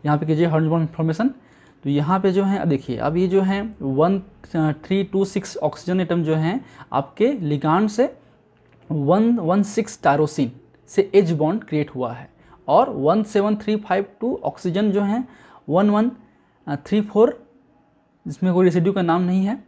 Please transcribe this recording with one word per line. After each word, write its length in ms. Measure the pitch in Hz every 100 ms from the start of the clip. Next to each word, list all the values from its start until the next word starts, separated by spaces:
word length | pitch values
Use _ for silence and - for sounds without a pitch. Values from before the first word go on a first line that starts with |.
यहाँ 140 | 151 151
पे 80 | 160
कीजिए 200 | 156 170
हाइड्रोजन 240 | 156 160
बॉन्ड 180 | 165 160
इन्फॉर्मेशन, 400 | - 160 160 254
तो 640 | - _ - - _ 139
यहाँ 300 | 143 147 190
पे 120 | 196
जो 120 | 185
है, 140 | 196 196
अब 100 | 165
देखिए, 280 | 135 - 117
अब 180 | 131 170
ये 100 | 185
जो 140 | 190
है 200 | 190 196 220 -
वन 400 | 135 135 170 196 190 - -
थ्री 500 | 165 156 147 - 190
टू 200 | 196 196 190
सिक्स 300 | 196 - -
ऑक्सीजन 420 | 151 - - 185
एटम 220 | 175 175
जो 120 | 156 156
है 240 | 160 247 - - -
आपके 400 | 135 139 - 233
लिगांड 540 | 269 156 147 156 170 214
से 220 | 214 285 - _ _ _ _ _ _ -
वन 440 | 160 139 190 233 233
वन 240 | 160 196
सिक्स 360 | 202 - 220 -
टायरोसिन 500 | - 143 151 - 127 - _ _ _
से 200 | - 196
एच 160 | 196 170
बॉन्ड 320 | 156 156 214
क्रिएट 300 | - 151 147
हुआ 180 | 131 123
है 180 | 120 120 _ _ - -
और 220 | 151 -
वन 300 | 147 143 202
सेवन 320 | 214 208 208 208
थ्री 200 | 214 214
फ़ाइव 280 | 208 185 196 -
टू 180 | 233 -
ऑक्सीजन 480 | 151 - 180 175 214
जो 100 | 196
है 240 | 202 226 254 - - - -
वन 220 | 165 208
वन 200 | 208 240 - _ _ _ _ -
थ्री 340 | 143 - 208
फ़ोर, 300 | 214 208 233 - - _ _ _ _ _ _ _ -
जिसमें 260 | 147 185
कोई 120 | 180
रेसिड्यू 280 | 185 175 170
का 100 | 196
नाम 200 | 175 170
नहीं 220 | 180 185
है 140 | 196 269